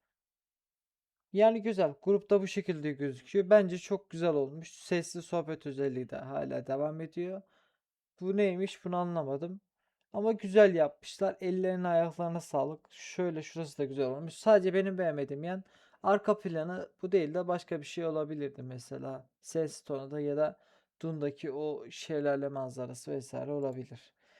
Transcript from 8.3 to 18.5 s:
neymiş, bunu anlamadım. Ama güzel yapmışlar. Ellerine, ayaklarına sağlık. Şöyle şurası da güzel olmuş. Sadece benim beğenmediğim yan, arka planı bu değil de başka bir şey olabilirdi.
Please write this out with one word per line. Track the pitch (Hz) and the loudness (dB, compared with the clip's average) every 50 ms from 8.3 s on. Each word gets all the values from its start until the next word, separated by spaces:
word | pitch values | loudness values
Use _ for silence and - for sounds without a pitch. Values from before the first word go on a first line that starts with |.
| 190 | 2
neymiş, | 208 208 190 180 180 196 190 - - - | 4 4 4 2 0 -2 -4 -6 -8 -6
bunu | 180 180 | -4 -2
anlamadım. | 175 180 175 175 165 147 135 139 139 170 175 185 196 _ _ _ _ _ _ _ _ _ _ - | -2 0 0 -2 -2 -2 -2 -2 -4 -4 -6 -8 -12 _ _ _ _ _ _ _ _ _ _ -6
Ama | 202 208 220 226 | -2 0 0 0
güzel | 208 - 190 185 214 208 190 175 | 0 -2 4 10 10 10 10 10
yapmışlar. | 165 151 143 - _ - - - - 196 190 190 - | 6 4 2 2 _ -16 -16 -4 -2 -2 -2 -2 -2
Ellerine, | 185 180 185 185 185 185 185 180 180 175 | -2 -2 0 2 2 0 0 0 0 2
ayaklarına | 170 165 170 165 160 - 175 170 170 170 | 4 4 4 2 0 -4 -4 -4 -4 -4
sağlık. | - - - 135 135 147 156 - _ _ - | -6 -2 0 0 0 0 -4 -10 _ _ -20
Şöyle | - - - - - 180 175 160 156 151 | -18 -16 -12 -4 -2 -2 0 0 -4 -8
şurası | - - 165 165 147 - - | -8 -8 -8 -8 -8 -4 -4
da | 143 | -4
güzel | 135 135 139 135 | -2 0 0 0
olmuş. | 127 135 143 165 160 - | 0 0 -4 -8 -10 -10
Sadece | - - 220 214 202 180 190 175 | 0 6 8 8 8 6 4 2
benim | 190 190 196 190 185 | 2 2 2 0 0
beğenmediğim | 180 160 147 147 139 - 143 143 156 | 0 0 0 0 -2 -4 -4 -6 -4
yan, | 170 185 190 185 _ _ _ _ _ _ _ - | -6 -6 -6 -8 _ _ _ _ _ _ _ 2
arka | 190 202 202 202 220 202 208 | 2 2 4 4 2 0 0
planı | - 185 165 160 156 175 180 180 - - _ - - | 0 -4 -4 -2 -4 -4 -6 -8 -8 -12 _ -8 -6
bu | 185 190 | 2 4
değil | 190 156 147 156 | 4 4 4 0
de | 180 175 175 | -2 0 0
başka | 180 170 - - 175 151 | -2 -2 -2 -4 -6 -6
bir | 143 | -6
şey | - - 175 165 | -8 -8 -4 -2
olabilirdi. | 160 151 156 151 147 156 147 143 135 | -2 0 -2 -2 -4 -4 -6 -6 -6